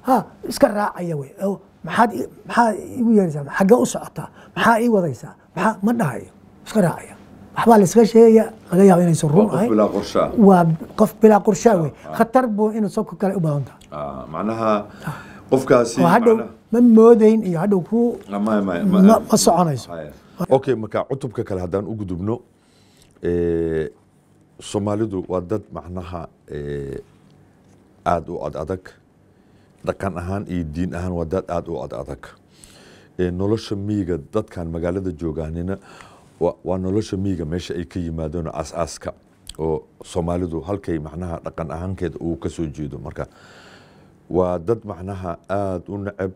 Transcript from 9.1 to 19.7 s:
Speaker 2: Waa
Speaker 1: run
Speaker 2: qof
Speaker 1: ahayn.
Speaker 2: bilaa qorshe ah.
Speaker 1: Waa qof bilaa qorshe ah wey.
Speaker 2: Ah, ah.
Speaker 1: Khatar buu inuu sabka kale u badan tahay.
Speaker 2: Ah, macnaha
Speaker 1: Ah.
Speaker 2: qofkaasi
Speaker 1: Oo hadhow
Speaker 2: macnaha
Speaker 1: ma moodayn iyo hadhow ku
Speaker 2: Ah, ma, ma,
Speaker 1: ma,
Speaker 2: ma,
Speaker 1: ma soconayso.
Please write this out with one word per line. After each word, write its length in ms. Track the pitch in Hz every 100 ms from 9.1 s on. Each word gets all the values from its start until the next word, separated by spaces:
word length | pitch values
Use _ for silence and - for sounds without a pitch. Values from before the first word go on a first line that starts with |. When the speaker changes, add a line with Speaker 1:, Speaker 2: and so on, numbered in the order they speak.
| 160 156
Speaker 2:
Waa 60 | 156
Speaker 1:
run 120 | 214
Speaker 2:
qof 80 | 127
Speaker 1:
ahayn. 140 | 208
Speaker 2:
bilaa 180 | 107 101
qorshe 320 | 98 - 95
ah. 100 | 78 -
Speaker 1:
Waa 260 | 196 180 170 160 - -
qof 160 | 214 -
bilaa 200 | 214 208
qorshe 300 | 208 196 233
ah 80 | 190
wey. 140 | 147
Speaker 2:
Ah, 180 | - -
ah. 60 | 78
Speaker 1:
Khatar 280 | - 262 254
buu 220 | 208 214
inuu 180 | 220 208
sabka 260 | - 208 170
kale 180 | 190 196
u 40 |
badan 240 | 160 143
tahay. 200 | 127 - -
Speaker 2:
Ah, 340 | 73 71 67 62
macnaha 440 | 80 101 113 110 104 - - -
Speaker 1:
Ah. 100 | - - - -
Speaker 2:
qofkaasi 520 | 131 - 127 117 -
Speaker 1:
Oo 60 | 170
hadhow 280 | 208 233 226
Speaker 2:
macnaha 220 | - - _
Speaker 1:
ma 80 | 226
moodayn 580 | 247 220 226 240 214 220
iyo 160 | 185 165
hadhow 220 | 202 196
ku 180 | 151 226 240 - -
Speaker 2:
Ah, 120 | 202
ma, 220 | 208 208
ma, 120 | 196 123
Speaker 1:
ma, 140 | 202 185
Speaker 2:
ma, 140 | 196 226
Speaker 1:
ma 180 | - 214
soconayso. 500 | - 175 170